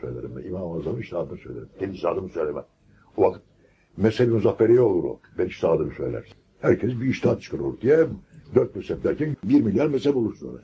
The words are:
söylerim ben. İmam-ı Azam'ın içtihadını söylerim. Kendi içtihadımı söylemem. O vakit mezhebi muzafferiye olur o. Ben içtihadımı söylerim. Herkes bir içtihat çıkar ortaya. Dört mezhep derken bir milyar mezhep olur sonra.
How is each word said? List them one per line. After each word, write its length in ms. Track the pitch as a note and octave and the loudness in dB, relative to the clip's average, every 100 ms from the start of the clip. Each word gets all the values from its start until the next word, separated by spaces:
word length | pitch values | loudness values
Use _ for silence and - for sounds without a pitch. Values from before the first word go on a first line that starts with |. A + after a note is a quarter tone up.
söylerim 300 | B1+ A#1+ B1+ - | -10 -10 -12 -12
ben. 80 | |
İmam-ı 340 | D2+ F#2 F2 E2 | -10 -8 -8 -8
Azam'ın 220 | D#2 A#2+ | -8 -8
içtihadını 360 | G#2+ F2 D2+ - | -8 -8 -8 -10
söylerim. 320 | - B1+ - - | -14 -16 -16 -10
Kendi 160 | G2 F#2+ | -8 -4
içtihadımı 340 | E2+ F2+ F#2 | -2 -2 -6
söylemem. 360 | E2+ D2+ D2+ - _ _ _ _ - | -6 -4 -6 -12 _ _ _ _ 0
O 40 | |
vakit 200 | F#2 - _ _ _ _ _ - | 0 0 _ _ _ _ _ 0
mezhebi 340 | G#2+ A2 B2 | 0 2 2
muzafferiye 500 | A2+ G#2+ - A2+ B2 | 4 2 4 6 6
olur 220 | A#2 F2+ | 6 2
o. 160 | C#2+ - _ - | -2 -6 _ -6
Ben 80 | F#2 | -6
içtihadımı 480 | - F2+ D#2+ D2 | 0 0 2 -2
söylerim. 320 | B1+ C2 A#1 - - _ _ | -6 -8 -8 -12 -20 _ _
Herkes 300 | D#3+ F3+ B2+ | 0 2 0
bir 140 | B2 C3 | -2 -2
içtihat 360 | - - A2+ | 0 0 0
çıkar 180 | - - | -4 -6
ortaya. 480 | C#2 - A#2 D#3 E3 G#2+ - - - - | -6 -2 2 4 4 -2 -16 -20 0 2
Dört 200 | - G2 | 2 -4
mezhep 280 | - D2 | -8 -4
derken 340 | - - D3+ C#3 | -2 -2 -4 -4
bir 180 | G2 C#3+ | 2 4
milyar 260 | A2 F#2+ D3+ | 4 2 2
mezhep 280 | C3+ C#3+ C3+ | 2 0 0
olur 200 | G#2+ - | -2 -4
sonra. 220 | C2+ B1 | -14 -10